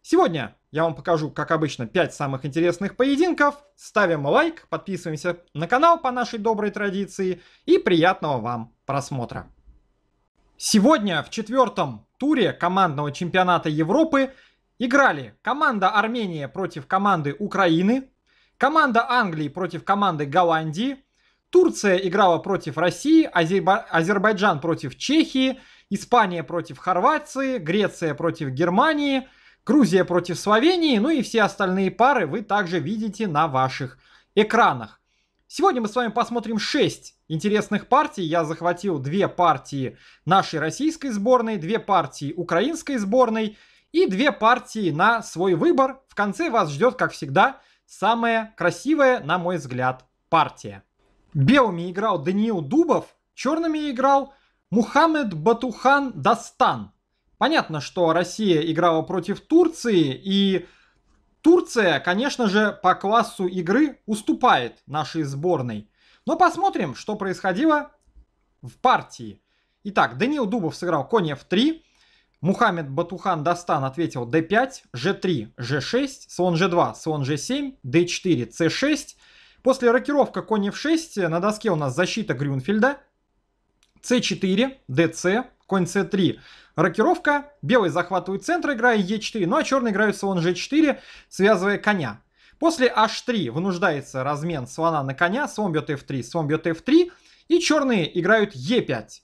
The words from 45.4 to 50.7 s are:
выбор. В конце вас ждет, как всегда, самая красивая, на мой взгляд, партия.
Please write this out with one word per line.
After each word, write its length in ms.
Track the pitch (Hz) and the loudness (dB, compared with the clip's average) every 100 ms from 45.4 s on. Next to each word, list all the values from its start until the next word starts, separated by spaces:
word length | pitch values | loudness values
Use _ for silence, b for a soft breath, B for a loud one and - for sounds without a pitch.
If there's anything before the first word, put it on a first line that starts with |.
| 190 | 0
выбор. 460 | 165 285 277 269 262 _ | 2 2 4 2 -2 _
В 80 | - | -4
конце 340 | 208 196 330 | -4 -2 0
вас 220 | 233 170 | 0 0
ждет, 240 | 143 233 - | 2 0 2
как 160 | 160 | -4
всегда, 480 | - 143 143 240 269 b b _ | -4 -2 2 2 2 b b _
самая 680 | - 196 233 233 226 220 - | -4 0 0 0 0 -4 -2
красивая, 640 | 170 - 262 311 269 247 | -2 -2 -2 4 4 2
на 180 | 143 180 | 0 -2
мой 200 | 175 180 | -2 -4
взгляд, 460 | 135 123 127 127 _ _ _ | -6 -2 -2 -4 _ _ _
партия. 540 | 165 143 - 107 | 2 2 -4 -16